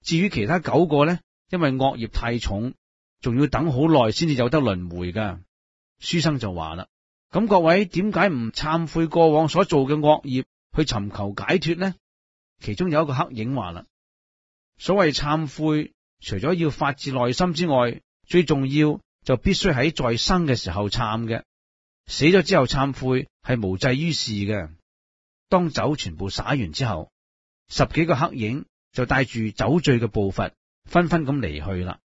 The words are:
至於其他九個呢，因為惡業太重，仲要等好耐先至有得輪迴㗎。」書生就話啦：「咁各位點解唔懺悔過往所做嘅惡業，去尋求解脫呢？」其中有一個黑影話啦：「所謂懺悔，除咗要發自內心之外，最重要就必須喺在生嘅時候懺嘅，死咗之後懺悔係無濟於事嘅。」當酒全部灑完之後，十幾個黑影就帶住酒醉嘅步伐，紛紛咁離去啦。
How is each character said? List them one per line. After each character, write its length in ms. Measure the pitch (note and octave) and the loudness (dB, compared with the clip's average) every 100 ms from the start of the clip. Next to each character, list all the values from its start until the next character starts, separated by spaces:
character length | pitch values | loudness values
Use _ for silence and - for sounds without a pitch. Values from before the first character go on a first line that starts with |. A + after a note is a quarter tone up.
至 140 | - E3 | 0 0
於 120 | G3 | 0
其 160 | C3 | 0
他 140 | G#2 C#3+ | -2 -2
九 260 | - B2 | 0 2
個 200 | F3 D3 | 2 2
呢， 140 | D3 F3 _ _ _ | 2 0 _ _ _
因 100 | F3+ | -2
為 120 | D3+ | 0
惡 260 | C3 C3+ B2+ | 0 -2 -2
業 100 | A2+ | -6
太 300 | - A#2+ A#2+ | -4 -4 -4
重， 380 | - G2+ B2 - _ _ _ _ | -4 -4 -6 -10 _ _ _ _
仲 220 | B2+ A#2+ | -2 0
要 60 | D3 | 2
等 240 | A2+ D#3+ | 0 0
好 160 | B2+ D#3+ | 2 4
耐 240 | D3 A2+ | 4 4
先 160 | - E3 | 2 0
至 80 | |
有 120 | C3 A#2+ | 2 2
得 120 | D#3 | 2
輪 260 | B2 F#2 F2+ | 0 -2 -6
迴 240 | F2 F2+ | -6 -6
㗎。」 280 | F#2+ G#2+ F2+ - _ _ _ _ _ | -4 -6 -8 -16 _ _ _ _ _
書 220 | - F3 | -2 0
生 160 | D#3 C#3 | 0 -2
就 160 | G#2+ | -4
話 220 | E2+ D#2+ | -6 -8
啦： 120 | E2+ - _ _ _ _ | -10 -14 _ _ _ _
「咁 160 | F3+ A3 | -2 4
各 120 | G3 | 4
位 260 | D#3+ F#3 | 6 4
點 280 | G3+ E3 G#3 | 2 -2 -2
解 160 | F3+ G3 | 0 0
唔 220 | C3+ A2+ | 0 -4
懺 360 | - D#3+ E3 D#3+ | -4 -2 -2 -2
悔 200 | E3 E3 | -2 0
過 220 | E3 D#3+ | 4 6
往 200 | D3+ D#3+ | 6 2
所 160 | E3+ | 2
做 160 | G3 D3+ C3+ | 2 2 2
嘅 100 | D3+ | 2
惡 240 | D3 D3+ | 4 2
業， 240 | C#3 B2+ - _ _ | 2 -4 -6 _ _
去 80 | - | -2
尋 260 | A2 A2+ G2+ | 0 -2 -4
求 240 | - G2+ | -6 -8
解 220 | G2+ G2+ F3 | -6 0 0
脫 180 | D#3 E3+ | 0 -2
呢？」 180 | F#3+ - _ _ _ _ _ _ | -4 -6 _ _ _ _ _ _
其 140 | - | -8
中 160 | G#2 F3 | -4 0
有 120 | D3+ | 2
一 20 | D#3 | 0
個 60 | |
黑 200 | C3 E3+ | -2 -4
影 220 | A2+ A2+ | -4 -4
話 160 | C3+ F#2 | -4 -6
啦： 140 | F2 A2+ _ _ _ _ _ _ _ _ _ | -10 -16 _ _ _ _ _ _ _ _ _
「所 180 | - | 0
謂 180 | G3 E3 | 2 2
懺 340 | B2+ C#3+ D#3 D3+ | 0 -2 -2 -2
悔， 440 | - D#3 D3+ - _ _ _ | -2 0 0 -4 _ _ _
除 160 | - G2 | -8 -4
咗 160 | B2+ | -2
要 160 | F3+ D#3+ | 0 0
發 240 | - C#3+ | 0 -4
自 180 | C3+ C#3+ | -2 -4
內 220 | C3 A#2+ | 0 0
心 200 | - F3+ | 2 0
之 140 | D#3 F3 | 0 2
外， 320 | C3+ A#2+ - _ _ | 2 2 -2 _ _
最 200 | _ F3+ | _ 2
重 240 | D#3+ C#3+ C3+ | 4 0 2
要 320 | D3 D3+ D3 _ _ | 2 2 0 _ _
就 100 | - | -2
必 160 | B2+ G3 | 0 2
須 220 | F#3+ G3 | 2 2
喺 200 | C3 D3+ | 2 0
在 220 | - B2+ | 0 -2
生 320 | A#2 - F3+ D#3+ | -2 2 2 2
嘅 80 | |
時 160 | A#2 F#2 | 0 -2
候 160 | F2 G2+ | -4 -4
懺 380 | - A2+ A2 | -2 -2 -4
嘅， 180 | A2+ A2+ _ _ _ _ _ _ - | -4 -6 _ _ _ _ _ _ -12
死 180 | - | 2
咗 160 | D3 F#3+ | 6 6
之 160 | D#3 F3 | 6 2
後 80 | |
懺 280 | B2+ C#3 C#3 | 4 0 -2
悔 340 | B2+ C3 B2+ - _ | -2 -2 -2 -4 _
係 200 | - B2 | -4 -2
無 160 | G2 F#2+ | -2 0
濟 180 | C3 | 0
於 180 | C3 E3 | 0 0
事 180 | C#3+ - | -2 -4
嘅。」 380 | G#2 G2+ G#2 D#2+ E2 _ _ _ _ _ _ _ | -4 -2 -4 -6 -16 _ _ _ _ _ _ _
當 200 | F3+ E3+ | 0 2
酒 280 | - A#2 D3+ | 0 -2 -2
全 180 | G2 | -6
部 140 | D#2 G2 | -8 -8
灑 160 | - | -6
完 260 | G#2 C#3+ F#2 | -2 -2 -2
之 140 | D#2 | -4
後， 260 | B2+ E2+ - _ _ _ _ _ _ | -4 -4 -8 _ _ _ _ _ _
十 180 | - | -2
幾 200 | C3+ - | 0 2
個 100 | E3 | 0
黑 200 | C3+ E3 | 0 -2
影 300 | C3+ G#2+ C3+ - _ _ | -4 -4 -6 -10 _ _
就 120 | - | -6
帶 200 | B2 C3+ | -2 0
住 240 | C3 A#2 A2 | -2 -4 -6
酒 320 | - G#2 E3+ | -2 0 2
醉 180 | D#3 A#2+ | 4 2
嘅 80 | A2+ | 2
步 240 | A2 G2 | -2 -2
伐， 200 | F#2 F#2+ _ _ _ - | -2 -6 _ _ _ 0
紛 200 | F3 E3+ | 0 2
紛 140 | E3+ | 0
咁 160 | C3+ C#3+ | 0 -2
離 240 | G2 D2 | -4 -6
去 180 | D#2 F#2 | -6 -6
啦。 160 | F2+ - | -6 -10